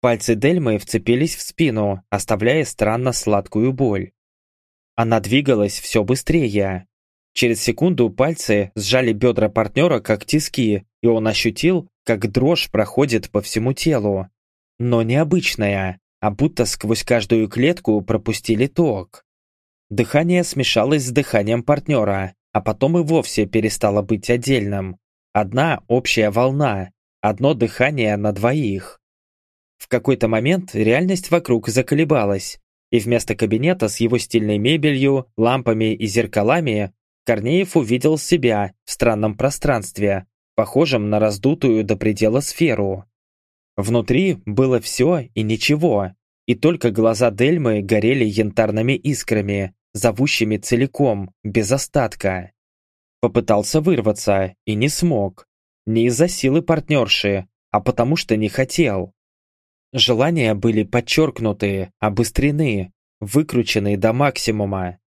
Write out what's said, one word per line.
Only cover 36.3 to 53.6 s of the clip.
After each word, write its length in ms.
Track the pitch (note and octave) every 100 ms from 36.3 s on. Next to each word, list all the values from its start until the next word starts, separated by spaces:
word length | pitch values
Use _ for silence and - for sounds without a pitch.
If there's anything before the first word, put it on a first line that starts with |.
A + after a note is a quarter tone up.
| G#2+ G#2 D#3+ D3+ G#2+ G2+ _ _ _ -
Корнеев 500 | A2+ A2 E3+ F#3+ E3+
увидел 400 | A#2 B2+ D#3 D#3
себя 560 | - F3 B2 G#2+ G2+ _ -
в 60 |
странном 440 | - A#2 G#2+ G#2+ G#2
пространстве, 880 | C3 - D3 A#2+ G2+ - G2+ G2 - _ _ -
похожем 560 | G#2+ C3 D#3 B2+ G#2
на 80 | G#2+
раздутую 640 | G#2+ G2+ C3 E3+ C3+ A2
до 120 | G#2+ G#2
предела 440 | G#2+ G#2 A2 A#2+
сферу. 640 | C#3+ - E3 A2 G2+ F#2+ - _ _ _ _ _ _ -
Внутри 640 | G2+ A#2 A2 B2+ F#3+ D#3+ -
было 320 | G#2 C3+ B2
всё 380 | - - C3 F3
и 240 | A#2+ -
ничего, 720 | G#2+ A2 - D3+ E3+ G#2+ F#2+ - _ _ -
и 80 | A#2+
только 340 | D3+ E3+ A#2+
глаза 400 | G2+ A2+ A2 A#2+
Дельмы 540 | G2+ C3 E3+ B2+ G#2+
горели 420 | F#2+ G#2+ G#2+ C3+ A2
янтарными 680 | G2+ G#2+ G2 A2 G#2 A#2+
искрами – 840 | C#3 C#3+ C3 - G#2+ G2+ G2+ F#2+ _ _ G#2
зовущими 600 | A#2 G#2 C#3+ - A2 G#2
целиком, 760 | - A#2+ C3+ - C#3 G#2 F#2+ _
без 280 | A2 G#2 G2+
остатка. 800 | C3+ - D3 A#2 - G2 F#2 F2+ _ _ _ _ _ _ _
Попытался 640 | A#2+ A#2+ A#2 G#2